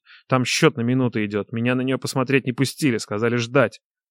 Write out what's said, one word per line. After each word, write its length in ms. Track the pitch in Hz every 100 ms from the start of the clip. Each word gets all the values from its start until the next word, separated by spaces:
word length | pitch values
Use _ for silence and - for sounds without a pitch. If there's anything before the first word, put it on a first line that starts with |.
| _ - -
Там 160 | 131
счёт 320 | 120 - 160 -
на 60 |
минуты 420 | 117 131 123 113
идёт. 260 | 104 104 98
Меня 240 | 113 120
на 60 | 127
неё 180 | 127 127
посмотреть 460 | - 135 127 131
не 80 | 127
пустили, 460 | 120 131 - 151 110
сказали 380 | - 104 117 120
ждать". 440 | 117 135 110 - _ _ _